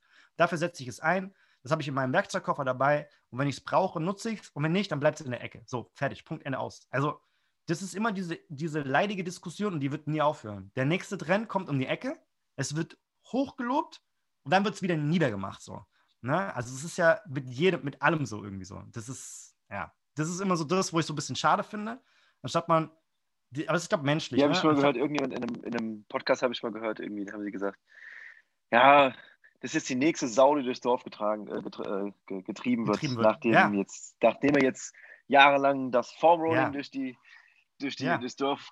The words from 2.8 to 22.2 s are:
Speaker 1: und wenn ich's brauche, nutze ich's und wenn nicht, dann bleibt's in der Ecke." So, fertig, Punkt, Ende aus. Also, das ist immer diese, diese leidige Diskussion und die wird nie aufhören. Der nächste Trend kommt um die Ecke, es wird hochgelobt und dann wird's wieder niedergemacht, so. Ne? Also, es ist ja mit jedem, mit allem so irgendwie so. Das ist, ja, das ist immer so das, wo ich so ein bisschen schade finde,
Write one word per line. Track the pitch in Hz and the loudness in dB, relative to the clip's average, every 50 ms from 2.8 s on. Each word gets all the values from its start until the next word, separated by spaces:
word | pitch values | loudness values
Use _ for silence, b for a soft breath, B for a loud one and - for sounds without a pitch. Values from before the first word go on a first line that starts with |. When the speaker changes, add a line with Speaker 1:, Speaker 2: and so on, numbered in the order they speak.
| 135 143 147 147 151 b b b b b | 2 2 2 2 -2 b b b b b
Speaker 1:
und | 120 123 | -6 -4
wenn | 143 143 | -4 -4
ich's | 127 - | -4 -6
brauche, | - - 139 156 185 180 - 165 | -6 0 0 2 2 2 -2 -2
nutze | 156 185 196 - - 226 | -4 -4 -4 -4 -6 -6
ich's | 220 - - - | -6 -8 -10 -14
und | - 143 | -8 -4
wenn | 147 160 | -2 0
nicht, | 170 202 196 - | 0 0 0 -2
dann | 156 139 | -4 2
bleibt's | 143 151 147 - | 2 0 0 0
in | 156 127 | -8 -8
der | 120 - | -8 -8
Ecke." | 113 113 - 117 113 | -10 -14 -14 -16 -12
So, | - 127 120 110 _ _ | -8 -8 -8 -8 _ _
fertig, | - 139 131 104 - - | -4 -4 -4 -4 -6 -10
Punkt, | - 160 - - | -12 -12 -10 -6
Ende | 143 131 - | -8 -6 -6
aus. | 113 117 - - _ - | -6 -8 -10 -14 _ -6
Also, | - 131 143 151 - - _ _ _ _ _ _ _ _ _ | -2 -2 -2 -2 -4 -8 _ _ _ _ _ _ _ _ _
das | - 165 165 | -6 -6 -6
ist | 196 185 170 | -6 -8 -6
immer | 190 226 233 | -2 -2 -2
diese, | 185 190 185 170 165 - _ - | -2 -4 -6 -6 -8 -10 _ -16
diese | 147 131 165 160 151 156 | -10 -8 -6 -4 -4 -4
leidige | 139 131 135 151 202 202 214 175 165 | -4 0 2 2 2 0 -2 -6 -6
Diskussion | 180 175 - - 180 - - 208 208 175 | -8 -8 -10 -12 -12 -8 -4 -4 -2 -2
und | 143 | -2
die | 135 135 | -2 -2
wird | 143 147 - | -4 -4 -4
nie | 147 156 156 | -4 0 2
aufhören. | 143 151 151 - - 107 104 98 95 98 - | 2 0 0 -2 -8 -10 -10 -10 -12 -8 -4
Der | 131 131 | 0 0
nächste | 143 175 190 - - 202 170 | 2 0 0 -2 -8 -10 -8
Trend | 160 151 185 214 226 - | -2 0 0 0 0 -2
kommt | - 196 180 143 | -4 -6 -4 -2
um | 143 131 | -2 -2
die | 131 | 0
Ecke, | - 160 - - 262 330 - _ _ _ _ _ _ - | -2 -4 -4 -4 -8 -10 -10 _ _ _ _ _ _ -8
es | - 131 - 147 | -6 -6 -4 -4
wird | 160 165 - - _ _ _ _ _ _ | -4 -6 -6 -8 _ _ _ _ _ _
hochgelobt | - - 262 277 - - - 240 240 269 311 330 - - - _ _ _ _ _ _ _ _ - | -6 -2 -2 -2 -4 -4 -8 -4 -2 -2 -2 -2 -4 -12 -20 _ _ _ _ _ _ _ _ -2
und | 135 | 2
dann | 180 196 202 | 2 4 4
wird's | 208 - - | 2 -2 -2
wieder | 185 180 170 | -2 -2 0
niedergemacht, | 151 147 147 170 185 151 123 104 98 95 101 - - | 0 2 2 2 4 2 2 0 -2 -6 -8 -10 -14
so. | - - 104 104 - _ _ _ _ _ _ - | -16 -16 -16 -16 -18 _ _ _ _ _ _ -10
Ne? | 113 123 151 180 196 190 - | -4 -2 -2 -2 -2 -4 -6
Also, | 123 113 123 131 | -8 -8 -8 -8
es | 131 156 | -10 -10
ist | 170 - | -8 -2
ja | 190 170 165 160 - - 165 | 4 6 6 6 4 0 -8
mit | 131 147 127 127 | -8 -8 -8 -6
jedem, | 120 127 175 190 170 - 135 | -2 2 2 2 2 2 -4
mit | 139 - - | -8 -6 0
allem | - 151 170 156 135 | 2 2 2 2 -2
so | 107 107 104 101 | -4 -6 -10 -8
irgendwie | 104 98 95 92 | -10 -10 -10 -10
so. | 92 98 92 101 107 | -12 -14 -14 -16 -12
Das | - 120 107 123 | -12 -12 -12 -10
ist, | 131 - - - - - - - _ _ _ - | -12 -12 -14 -16 -16 -18 -20 -20 _ _ _ -12
ja, | 101 98 80 - _ _ _ _ - | -10 -10 -10 -10 _ _ _ _ -6
das | 147 156 165 | -6 -4 -4
ist | 180 180 | -4 -2
immer | 202 190 180 | 0 0 2
so | 160 160 | 0 0
das, | 131 180 190 185 - | 0 0 0 0 2
wo | 160 165 | 0 0
ich | 156 | 0
so | - | 0
ein | 156 | -4
bisschen | 147 - - 123 | -6 -6 -6 -6
schade | - - 156 175 196 190 | 0 2 2 2 2 0
finde, | - - 208 208 220 240 - _ _ _ _ | -6 -8 -10 -8 -8 -10 -12 _ _ _ _